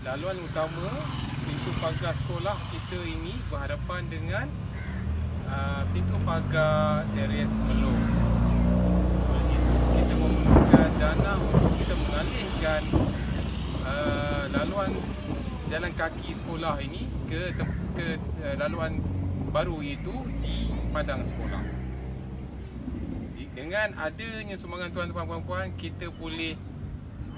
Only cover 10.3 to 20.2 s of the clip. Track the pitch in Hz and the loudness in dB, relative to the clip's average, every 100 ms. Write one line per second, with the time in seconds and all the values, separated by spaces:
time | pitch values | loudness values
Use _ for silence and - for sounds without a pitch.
10.3 | - - - - - - - 151 160 196 | 6 8 10 12 10 8 4 2 4 2
11.3 | 196 - 170 170 170 - - - 156 160 | 2 4 6 6 4 2 0 0 0 -2
12.3 | 156 - - 160 156 - - - - - | -2 -4 -2 0 0 2 2 2 0 -2
13.3 | - - - - - - 143 147 143 147 | -2 -2 -4 -4 -4 -2 -2 0 0 0
14.3 | 143 139 139 151 202 190 - - - - | -2 -2 0 0 0 -2 -2 -4 -6 -6
15.3 | - - - - 165 175 170 165 165 - | -6 -4 -6 -4 -4 -4 -2 -4 -4 -8
16.3 | - - 165 160 143 139 135 123 - - | -8 -6 -4 -2 -2 -4 -6 -6 -6 -4
17.3 | - 156 - - - - - 165 156 - | -4 -4 -4 -2 -2 -4 -4 -4 -4 -4
18.3 | - 147 135 151 160 160 - - - - | -6 -4 -2 -2 -2 -2 -2 -2 -2 -2
19.3 | - - 147 - 156 147 139 170 233 | -2 -2 0 0 -2 -4 -6 -6 -6